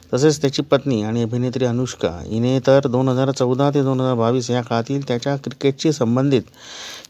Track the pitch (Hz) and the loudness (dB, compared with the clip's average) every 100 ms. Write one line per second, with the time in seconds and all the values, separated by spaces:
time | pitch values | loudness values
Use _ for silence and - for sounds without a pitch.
0 | - 127 151 147 139 143 143 139 139 110 | -6 2 2 2 0 -2 0 0 2 -2
1 | 107 120 113 120 123 127 123 120 127 - | 0 -2 -2 -2 -2 -2 -2 -2 -4 -4
2 | 90 87 - 113 123 131 135 135 135 123 | -4 -4 -6 -2 0 2 4 4 4 0
3 | 131 127 135 131 123 127 143 143 135 131 | 2 2 0 0 0 2 2 2 2 0
4 | 131 120 113 127 117 123 120 117 117 139 | 0 2 2 0 0 -2 0 -2 -2 -4
5 | 135 120 139 139 131 - 139 139 165 143 | -2 -4 -2 -4 -6 -2 -2 0 -2 0
6 | 117 123 143 127 - - - - - - | 0 2 2 2 0 -14 -20 -18 -16 -18